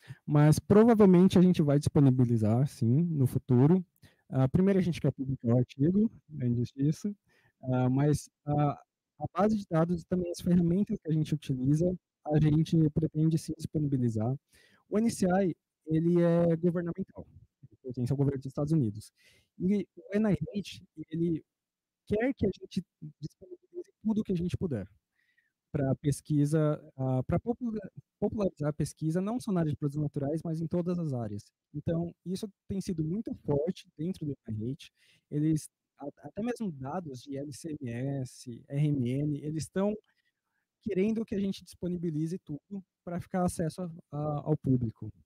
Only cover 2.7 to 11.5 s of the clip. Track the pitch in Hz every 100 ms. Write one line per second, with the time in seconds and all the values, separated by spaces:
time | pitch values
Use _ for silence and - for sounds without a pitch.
2.7 | - 113 135 175 151 123 - - 123 143
3.7 | 185 175 _ - _ - 131 131 180 190
4.7 | 190 175 151 147 - 131 135 117 123 123
5.7 | - 151 196 214 - _ 151 123 120 120
6.7 | 139 143 160 208 202 _ _ _ _ 131
7.7 | 127 127 131 147 143 - _ 147 147 147
8.7 | 92 _ _ _ - 151 170 214 220 202
9.7 | 160 170 180 - 185 175 170 180 175 170
10.7 | 180 208 208 156 156 156 147 -